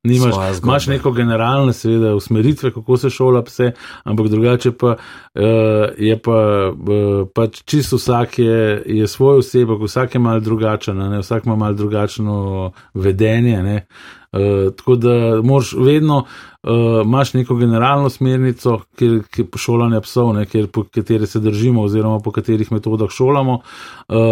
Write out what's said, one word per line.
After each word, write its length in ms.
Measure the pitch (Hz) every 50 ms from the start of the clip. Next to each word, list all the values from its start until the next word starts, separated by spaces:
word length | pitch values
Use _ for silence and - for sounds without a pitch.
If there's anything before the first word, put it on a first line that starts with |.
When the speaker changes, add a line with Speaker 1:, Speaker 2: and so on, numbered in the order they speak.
| -
Speaker 1:
Nimaš, 280 | 120 123 123 127 120 104
Speaker 2:
Svoja 200 | 98 95 95 95
zgodba. 180 | 90 90 120 135
Speaker 1:
imaš 140 | 143 -
neko 240 | 139 139 131 - 143
generalne, 640 | 120 120 120 117 113 110 113 120 131 139 139 127 120
seveda, 420 | - - 113 113 113 113 107 104
usmeritve, 580 | 101 - - 117 107 107 139 151 - - 127 -
kako 240 | 117 107 - 127
se 120 | 123 135 135
šola 320 | - - 131 131 127 123 117
pse, 280 | - - - 123 123 120 - - - - - _
ampak 240 | - 107 107 107
drugače 440 | 107 107 107 113 120 123 123 - 123
pa, 240 | 117 - - 120 113 - - - - - - -
eh, 100 | _ - 104 110 113 113 110 110 107 107 107 - -
je 220 | - 104 107 110 110
pa, 200 | - 117 117 110 107 107 104 101 98
eh, 580 | 95 82 69 - 98 104 104 101 101 101 98 95 95 _
pač 300 | 113 113 110 - - _
čisto 320 | - - 151 131 - 131
vsak 440 | 120 - - 120 117 120 - - -
je, 440 | 120 113 113 113 110 107 104 104 -
je 220 | - 110 107 107
svoj 300 | 101 - - 131 139 143
osebek, 420 | 135 120 - - 123 123 113 113 104
vsak 320 | 107 101 - 127 131 120 -
je 40 | 127
malo 200 | 120 117 113 110
drugačen, 600 | 110 110 113 110 113 110 107 104 - - 98 95
a 80 | 98 98
ne, 100 | 104 104
vsak 260 | 95 - 117 110 -
ima 100 | 117 110
malo 180 | 107 107 104 104
drugačno 1000 | 101 104 104 107 104 104 104 - - 107 104 104 101 98 98 95 95 92 92 - - - _ _
vedenje, 720 | 98 92 98 95 98 110 110 113 117 120 120 113 95 92
ne. 220 | 101 104 104 - _ _ - - - - - - _ -
Eh, 380 | 101 98 101 101 98 98 95 -
tako 200 | - - - 127
da 460 | 120 117 120 120 120 117 113 113 110 113
moraš 300 | 127 139 139 123 - -
vedno, 520 | 127 127 135 147 156 156 156 147 135 123 - - - - - _ _ -
eh, 60 | - 117 117 117 117 117 113 107
imaš 300 | 110 123 139 135 - -
neko 220 | 127 123 - 127
generalno 540 | 117 123 117 113 113 117 131 143 143 143 131
smernico, 680 | 127 - 131 131 131 127 127 127 120 - - 127 117 107 - _ _
kjer, 240 | - 127 117 117 110 104 _
ki, 160 | - - 110 - -
šolanja 460 | 107 - - 120 117 120 117 117 110
psov, 320 | - - - 123 120 117 107
ne, 120 | 104 104
kjer, 220 | 98 - 113 107
po 160 | 98 - 113 104
katere 440 | _ - 113 101 - 117 110 107
se 120 | 98 - 113
držimo 420 | 107 107 107 101 113 127 123 113 104
oziroma 360 | 101 101 110 110 110 110 107
po 120 | 104 107
katerih 400 | - 113 104 - 113 107 107 -
metodah 380 | 113 107 - 113 110 107 110 98
šolamo, 500 | - - 131 131 143 139 135 131 127 120 - - - - - - - - - -
eh, 60 | - 113 113 113